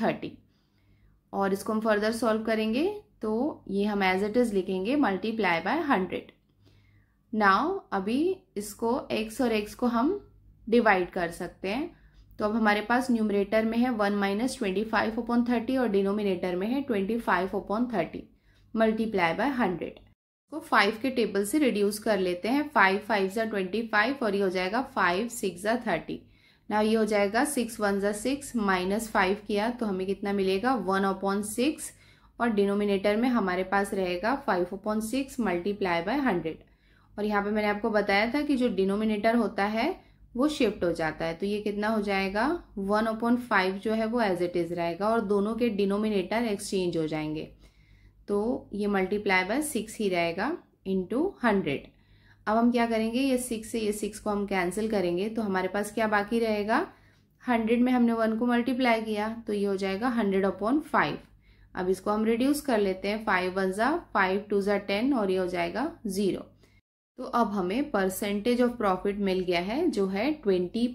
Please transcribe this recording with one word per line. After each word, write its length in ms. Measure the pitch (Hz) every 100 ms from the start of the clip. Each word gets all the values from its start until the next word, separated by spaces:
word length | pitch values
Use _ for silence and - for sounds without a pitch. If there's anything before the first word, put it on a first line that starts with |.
थर्टी 300 | 208 - 170 - _ _ _ _ _ _ _ _ -
और 200 | 196 196
इसको 200 | 196 -
हम 60 | 220
फर्दर 300 | 220 208 214
सॉल्व 320 | 233 233 214
करेंगे 400 | 220 220 220 240 359 415 - -
तो 420 | 220 220 294 - -
ये 160 | 196 208
हम 180 | 208
as 200 | 190 185
it 140 | 208 247
is 140 | 240
लिखेंगे 420 | 196 185 190 196 294
multiply 560 | 233 185 220 220 190 165
by 140 | 185 294 302
hundred। 440 | 214 185 180 - _ _ _ _ _ _ _ _ _ -
Now 460 | 214 202 190 302 392 -
अभी 420 | 196 190 254 349 381 _ -
इसको 420 | 208 - 226 269 -
एक्स 300 | 226 220 -
और 100 | 247
एक्स 220 | 214 208 -
को 120 | 247
हम 320 | 233 277 403 - - - - -
डिवाइड 420 | 233 214 185 180
कर 200 | 190 170
सकते 380 | 170 170 - 185
हैं। 200 | 233 339 - - - - -
तो 60 | 214
अब 100 | 226
हमारे 260 | 214 208
पास 280 | 208 240 254
न्यूमरेटर 540 | 226 214 202 196 220 226
में 120 | 233
है 120 | 247
वन 240 | 220 202 208
माइनस 420 | 196 202 254 -
ट्वेंटी 260 | 202 185
फ़ाइव 320 | 220 208 220 226
upon 260 | 233 240 240
थर्टी 280 | 240 226 262
और 100 | 233
डिनोमिनेटर 680 | 196 196 208 202 180 185 180
में 120 | 208
है 140 | 277
ट्वेंटी 360 | 277 208 196 233
फ़ाइव 380 | 226 180 190 202
upon 340 | 185 208 247
थर्टी 300 | 214 160 180 - _ _ _ _
multiply 580 | 220 220 220 220 196 165 170
by 100 | 254 247
hundred। 420 | 202 165 - - - _ _ _ -
इसको 80 | 302
फ़ाइव 380 | - 233 202 214
के 80 | 269
टेबल 340 | 233 208 196 202
से 120 | 311
रिड्यूस 380 | 269 208 202 208
कर 200 | 226 196
लेते 300 | 180 175 214
हैं। 180 | 285 294
फ़ाइव 280 | 226 190 196 208
फ़ाइव 200 | 214 190
जा 140 | 214 226
ट्वेंटी 360 | 208 185 208 226
फ़ाइव 320 | 214 226 277
और 120 | 220 196
ये 60 |
हो 60 | 190
जाएगा 320 | 180 185 226 262
फ़ाइव 340 | - 180 180 233
सिक्स 320 | - 196 175
जा 120 | 202 240 226
थर्टी। 320 | 165 160 160 - _ _ _ -
Now 120 | 208
ये 120 | 214 220
हो 80 | 214
जाएगा 380 | 208 202 226 294
सिक्स 340 | 262 226 -
वन 200 | 208 202
जा 120 | 202
सिक्स 420 | 214 247 277 - 233
माइनस 540 | 202 185 185 208 226
फ़ाइव 300 | 220 185 202 -
किया 220 | 202 226
तो 160 | 240 214
हमें 200 | 185 190
कितना 260 | 190 202
मिलेगा, 400 | 202 190 190 240 254
वन 280 | 180 190
upon 400 | 196 190 196 196 202
सिक्स 460 | - 277 320 - - - - _ -
और 100 | 233
डिनोमिनेटर 640 | 202 196 202 208 196 208 208
में 100 | 254
हमारे 340 | 240 190 180 185
पास 280 | 202 202
रहेगा 420 | 196 185 175 214 269
फ़ाइव 300 | 247 185 180
upon 280 | 190 214 214
सिक्स 380 | 220 262 277 -
multiply 600 | 208 175 202 202 190 170 180
by 120 | 277
hundred। 440 | 262 175 160 - - _ _ _ _ -
और 80 | 208
यहाँ 180 | 208
पे 60 | 202
मैंने 160 | 214 208
आपको 220 | 208 233
बताया 420 | 208 202 196 233
था 80 | 294
कि 140 | 294 262
जो 140 | 247 185
डिनोमिनेटर 600 | 190 202 220 208 226 233
होता 300 | 214 233 202
है 220 | 220 285 381 - _ - 233
वो 120 | 294
शिफ्ट 360 | - 226 208
हो 80 | 175
जाता 320 | 165 160 156 165
है। 80 | 165
तो 100 | 202
ये 140 | 208
कितना 260 | 208 202 214
हो 140 | 220
जाएगा, 460 | 202 196 190 202 269 349 - 208
वन 280 | 196 208 226
upon 300 | 220 233 240 -
five 320 | 202 185 196
जो 140 | 220
है 120 | 220 220
वो 140 | 240
as 200 | 208 175
it 160 | 175 175
is 140 | 165
रहेगा 380 | 170 170 165 208
और 120 | 226 196
दोनों 280 | 202 202 226
के 140 | 240
डिनोमिनेटर 760 | 202 196 202 214 202 175 220 233
एक्सचेंज 520 | 202 - 190 180 165
हो 100 | 156
जाएंगे। 420 | 156 151 156 156 - - _ _ - - _ -
तो 420 | 202 220 277 -
ये 140 | 202 208
multiply 520 | 196 185 208 202 185 185
by 100 | 254 302
six 320 | 220 196 -
ही 80 | 202
रहेगा 420 | 175 170 165 247 349 - _ 190
into 340 | 190 180 240 392 -
hundred। 440 | 233 196 160 135 - _ _ - - - -
अब 100 | 220
हम 140 | 240
क्या 140 | 233 233
करेंगे, 340 | 226 226 240
ये 180 | 269 247
सिक्स 340 | - 220 -
से 80 | 233
ये 120 | 214
सिक्स 280 | 214 202 -
को 100 | 214
हम 160 | 202 196
कैंसिल 420 | 190 175 190 220
करेंगे 380 | 208 175 175 214
तो 120 | 233
हमारे 260 | 214 185 185
पास 240 | 202 208
क्या 140 | - 220
बाकी 320 | 208 202 233
रहेगा, 460 | 226 208 208 247 381 - - _ _ _
हंड्रेड 380 | - 233 214 240
में 100 | 247
हमने 220 | 254 233
वन 240 | 226 220 220
को 80 | 247
मल्टीप्लाई 560 | 240 240 254 247 226
किया 280 | 220 208 220 226 226
तो 60 |
ये 120 | 208 202
हो 100 | 190
जाएगा 320 | 190 196 247
हंड्रेड 360 | 233 202 190 196
upon 340 | 185 208 302 -
five। 240 | 208 151 - - - _ - - -
अब 140 | 180
इसको 220 | 190 208
हम 140 | 214 220
रिड्यूस 360 | 226 269 294
कर 180 | - 220
लेते 280 | 196 185 196
हैं, 160 | 220 220
फ़ाइव 340 | 185 185 185
वन 120 | 190
जा 200 | 190 240 330 -
फ़ाइव 320 | 214 185 196 202
टू 120 | 202
जा 160 | 196 202
टेन 340 | 202 202 262
और 180 | 262 196
ये 60 | 185
हो 100 | 180
जाएगा 440 | 175 170 196 302 - 202
ज़ीरो। 380 | 185 196 - - _ _ _ _ _ _ -
तो 40 | 254
अब 260 | 240 220
हमें 400 | 202 180 226 294
percentage 680 | 202 190 190 202 202 240 247
of 200 | 247 240
profit 380 | 208 185 202 202
मिल 200 | 196 185
गया 180 | 180 175
है 240 | 185 262 349
जो 180 | 208 190
है 240 | 196 262
ट्वेंटी 540 | 302 202 185 175 226 240